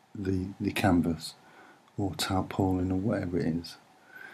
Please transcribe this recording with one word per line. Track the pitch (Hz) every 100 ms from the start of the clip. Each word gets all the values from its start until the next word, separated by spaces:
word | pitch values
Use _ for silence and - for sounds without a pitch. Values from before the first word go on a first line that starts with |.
| _ 110
the, | 95 95 95 101
the | 101
canvas | - 101 87 78 78 - - - - - - _ -
or | 98 80
tarpaulin | - 95 92 - 95 92 92
or | 92
whatever | 104 101 95 87
it | 82
is. | 82 - - - - - - -